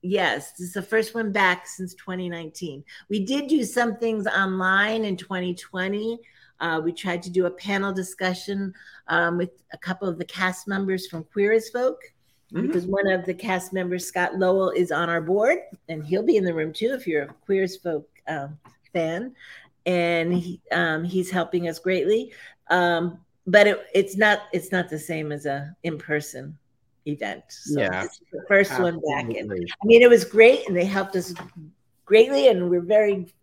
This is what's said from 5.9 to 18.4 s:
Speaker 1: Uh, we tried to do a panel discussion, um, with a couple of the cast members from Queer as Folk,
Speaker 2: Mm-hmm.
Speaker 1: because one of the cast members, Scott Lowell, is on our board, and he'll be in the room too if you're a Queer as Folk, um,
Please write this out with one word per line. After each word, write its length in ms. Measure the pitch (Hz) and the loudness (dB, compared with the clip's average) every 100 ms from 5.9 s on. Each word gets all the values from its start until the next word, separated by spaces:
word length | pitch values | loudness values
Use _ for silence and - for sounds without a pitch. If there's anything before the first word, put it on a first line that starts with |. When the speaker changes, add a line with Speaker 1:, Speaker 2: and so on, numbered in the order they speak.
| 202 220 233 - _ _ _ | -4 -4 -8 -12 _ _ _
Speaker 1:
Uh, 200 | 170 160 | -4 -2
we 80 | 160 | -4
tried 280 | 175 196 175 | -4 -6 -6
to 60 | 180 | -4
do 160 | 180 175 | -2 -2
a 40 | |
panel 420 | 180 202 196 196 | -2 -4 -2 -2
discussion, 800 | 190 185 - 185 180 - 196 196 185 - - - | -4 -8 -4 -4 -4 -6 -6 -6 -10 -20 -20 -4
um, 280 | 165 170 175 | 0 0 0
with 120 | 175 - _ | -4 -8 _
a 60 | - | -16
couple 300 | - 185 196 | -8 -6 -4
of 80 | 170 | -6
the 80 | |
cast 440 | - - 185 180 - | -8 -4 -4 -4 -6
members 400 | 196 196 185 185 | -4 -2 -4 -6
from 160 | 165 | -12
Queer 280 | 160 - 202 | -10 -2 2
as 160 | 220 220 | 2 0
Folk, 280 | 247 254 - - _ _ _ _ | -2 -2 -4 -14 _ _ _ _
Speaker 2:
Mm-hmm. 160 | 165 247 | -4 -2
Speaker 1:
because 180 | 311 180 | -2 -2
one 220 | 196 202 | -2 0
of 180 | 190 175 | 0 -2
the 80 | |
cast 380 | 180 - 185 180 | -8 -4 -4 -4
members, 340 | 190 180 180 180 | -6 -4 -4 -6
Scott 320 | - 175 190 | -2 -2 0
Lowell, 320 | 185 190 185 | 2 2 2
is 220 | - 180 | 0 0
on 180 | 151 170 | 0 0
our 100 | 170 | -2
board, 380 | 160 196 226 359 - - - | 0 2 2 0 -4 -20 -12
and 180 | 160 151 | -10 -4
he'll 160 | 185 | -2
be 140 | - 220 | 2 2
in 80 | |
the 100 | 185 | 2
room 180 | 165 156 | -2 -4
too 220 | - 220 | -4 -4
if 120 | 262 262 | -4 -2
you're 180 | 151 | -4
a 100 | 143 - | -4 -12
Queer 200 | - 196 | -4 -2
as 120 | 190 185 | -2 -4
Folk, 320 | 180 156 - _ - | -6 -6 -8 _ -8
um, 280 | 156 | -8